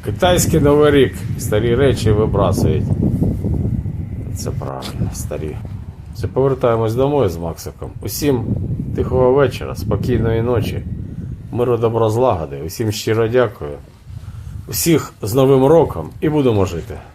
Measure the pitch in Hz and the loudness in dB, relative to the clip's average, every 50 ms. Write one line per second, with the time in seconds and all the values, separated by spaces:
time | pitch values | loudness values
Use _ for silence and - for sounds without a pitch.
0 | - - - - 185 180 180 170 - - - 160 139 143 147 147 147 147 143 143 | -6 -6 -2 0 2 2 4 4 2 2 2 4 6 6 6 6 6 6 6 6
1 | 127 - - - - - - - - - 107 107 113 120 120 123 139 135 123 - | 6 4 2 -6 -6 -6 -6 -4 -2 0 0 2 2 2 4 4 4 4 4 2
2 | - 110 107 104 110 107 101 98 98 92 92 - - - 98 92 - - - - | 2 2 4 4 2 2 2 2 2 2 2 2 2 2 2 2 0 0 0 0
3 | - - - - - - - - - - - - - - - - - - - - | 0 0 2 2 0 0 0 -2 -2 -2 -2 0 0 -2 -2 -2 -4 -6 -6 -8
4 | - - - - - - - - - 73 69 67 67 67 67 65 64 - - - | -8 -8 -8 -10 -8 -8 -8 -6 -6 -6 -6 -6 -6 -6 -8 -8 -10 -10 -6 -4
5 | - - - - - - 76 73 78 76 71 - - - - - - - - - | -4 -4 -4 -8 -8 -6 -6 -6 -6 -8 -8 -10 -10 -10 -12 -12 -12 -14 -16 -16
6 | - - - - - 92 - 131 131 139 135 127 - 120 113 113 113 110 110 127 | -16 -14 -10 -8 -8 -4 0 0 2 2 0 2 2 2 2 2 0 0 0 0
7 | 135 143 147 143 123 95 82 82 85 82 80 - - - 76 - - 65 - - | 0 2 2 2 2 0 0 -4 -6 -8 -8 -8 -12 -14 -12 -12 -14 -12 -12 -10
8 | - - - - 151 143 131 117 107 - - - - - - - - - - - | -10 -8 -6 -2 0 0 0 0 -2 -4 -4 -4 -4 -6 -6 -6 -6 -6 -4 -4
9 | - - 127 127 127 123 131 143 143 110 107 - - 67 - - - - 104 101 | -4 -2 0 2 4 4 4 4 2 2 0 -4 -8 -8 -8 -8 -4 -4 -2 -2
10 | - - 123 113 113 113 113 113 113 120 123 113 - - - - - - - - | 0 0 0 0 2 0 0 0 0 0 0 0 0 -2 -4 -6 -6 -8 -10 -10
11 | - - - - - - - - - - - 113 120 123 120 110 117 113 113 113 | -10 -10 -10 -10 -10 -10 -12 -12 -12 -8 -2 -2 0 0 2 2 2 0 2 2
12 | 113 110 107 117 127 127 101 85 78 69 69 69 73 82 - - 113 107 101 - | 2 2 4 4 4 2 2 2 -2 -6 -8 -8 -8 -10 -6 -4 -4 -4 -2 -2
13 | - 113 110 113 117 110 117 127 123 104 - - 76 73 71 67 - - - - | -2 0 0 2 0 2 4 2 2 2 -2 -8 -10 -10 -10 -12 -14 -20 -20 -20
14 | - - - - - - - - - - - - - - 113 - - 170 165 131 | -20 -16 -16 -14 -14 -14 -14 -14 -14 -14 -14 -14 -12 -8 -6 -2 2 2 2 2
15 | - - - - - 104 113 135 135 131 139 131 131 139 160 165 139 - - 85 | 2 -4 -12 -8 -6 -2 2 4 6 6 6 6 6 6 6 6 6 4 0 -6
16 | 78 80 - - - 160 147 151 135 127 110 101 95 87 87 80 - - 78 73 | -8 -8 -8 -2 -2 0 2 2 2 4 4 2 2 0 -2 -6 -8 -10 -14 -14
17 | - - | -14 -20